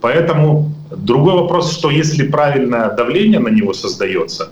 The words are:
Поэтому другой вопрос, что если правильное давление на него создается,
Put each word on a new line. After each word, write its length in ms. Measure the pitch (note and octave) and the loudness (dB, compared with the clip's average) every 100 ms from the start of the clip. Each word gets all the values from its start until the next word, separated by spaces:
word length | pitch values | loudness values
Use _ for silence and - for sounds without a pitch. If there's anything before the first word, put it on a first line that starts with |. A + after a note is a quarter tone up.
Поэтому 720 | A#2 D3+ E3 D3+ D3+ D3+ - - - - | -2 0 0 2 2 2 -2 -6 -12 -8
другой 360 | G2+ C3 E3 | 0 2 4
вопрос, 380 | F3+ E3+ E3+ - - | 2 0 0 -2 -2
что 140 | D#3 | 0
если 360 | D3 D#3 - C3 | 0 0 0 0
правильное 640 | D3+ D3 C#3 B2 A#2+ G#2+ A2+ | 0 0 2 0 0 -2 -2
давление 440 | A#2+ E3 G#3+ F#3+ | -2 2 4 2
на 100 | A#2 | 4
него 240 | G#2+ G2 | 2 0
создается, 760 | F#2 G2+ F2 F#2+ F#2 D#2+ - G2 | -2 -6 -4 -2 -2 -4 -6 -10